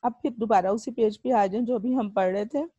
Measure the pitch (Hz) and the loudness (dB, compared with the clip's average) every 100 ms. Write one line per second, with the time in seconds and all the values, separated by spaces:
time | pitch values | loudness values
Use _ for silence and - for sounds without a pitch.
0 | 247 233 294 240 214 208 185 220 - 233 | -4 -4 -6 -4 2 2 2 -2 -4 0
1 | 220 208 247 240 202 202 233 247 220 254 | 0 0 0 2 2 0 -2 -2 0 -2
2 | 214 202 185 196 214 285 330 | 0 0 0 0 -2 -4 -4